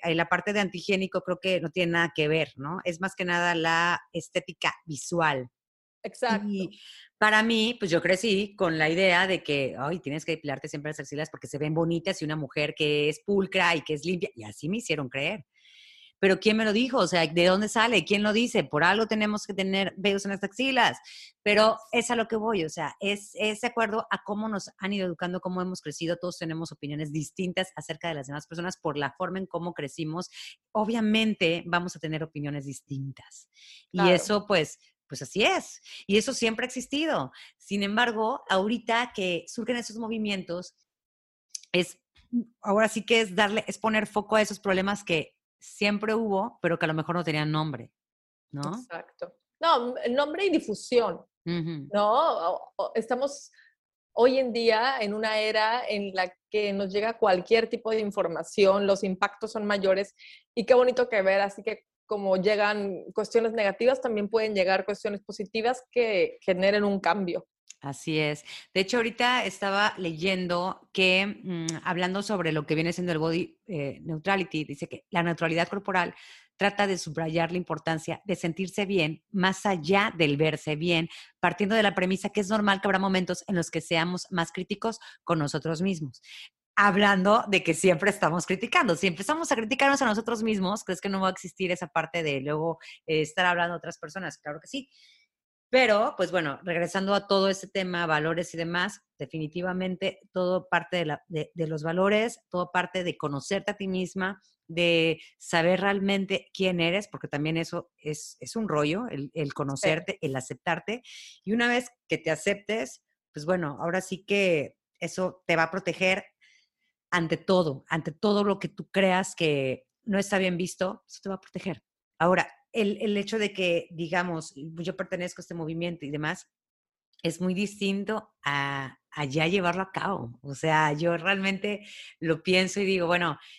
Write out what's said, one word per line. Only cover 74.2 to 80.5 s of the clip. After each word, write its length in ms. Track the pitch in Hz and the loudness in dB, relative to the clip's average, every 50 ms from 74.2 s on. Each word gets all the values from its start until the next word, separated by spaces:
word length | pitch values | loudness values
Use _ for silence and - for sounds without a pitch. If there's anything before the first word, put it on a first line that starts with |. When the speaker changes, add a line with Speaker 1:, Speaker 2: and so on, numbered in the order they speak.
| 151 190 196 190 180 - - 156 147 | -2 0 0 0 -2 -4 -4 -6 -6
Speaker 1:
dice 220 | - 143 - 170 - | -6 -8 -10 -10 -12
que 160 | - - - _ | -12 -18 -14 _
la 120 | 196 175 170 | -2 0 0
neutralidad 460 | 170 165 - 170 165 160 170 175 - | 0 0 0 0 0 2 0 0 -2
corporal 440 | 202 196 196 - 185 180 175 175 - - - - - - _ _ _ | -2 -6 -4 0 0 0 0 0 -6 -12 -20 -20 -20 -20 _ _ _
trata 300 | - - 202 196 202 202 | 0 0 0 2 2 0
de 100 | 196 190 | 0 0
subrayar 540 | 170 - 160 143 165 165 160 160 170 165 165 | -2 -4 -6 -6 -4 -4 -2 0 0 0 0
la 60 | 175 | -2
importancia 640 | 180 175 - 160 147 - 165 165 156 - - 160 - - | -4 -4 -4 -6 -4 -2 -2 -4 -2 -4 -6 -8 -8 -4
de 100 | 202 180 | -6 -4
sentirse 500 | - - 170 160 - 190 175 - - 202 | -2 -2 -4 -4 -4 -6 -4 -2 -4 -2
bien 380 | 190 202 185 156 151 160 - _ _ | 2 2 2 2 2 -2 -6 _ _
más 340 | - 190 180 190 185 - - | -2 2 2 2 0 0 0
allá 460 | 208 190 165 143 156 196 196 208 226 - | 0 0 0 2 2 4 4 4 0 2
del 180 | 165 165 147 143 | 2 2 2 4
verse 400 | 139 156 156 | 4 2 2